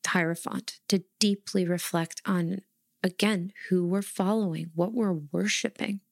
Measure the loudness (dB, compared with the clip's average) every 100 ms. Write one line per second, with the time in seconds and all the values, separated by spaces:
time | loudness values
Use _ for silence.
0 | 0 2 2 -2 -4 -6 -8 -14 _ 0
1 | 0 _ 2 2 -2 -2 0 0 0 -2
2 | -2 -6 -2 0 0 -4 _ _ _ _
3 | -4 0 2 2 -2 -8 0 2 2 0
4 | -2 -2 2 2 0 -2 -6 -2 0 2
5 | 2 0 -2 -2 0 0 -2 -2 -4 -4
6 | _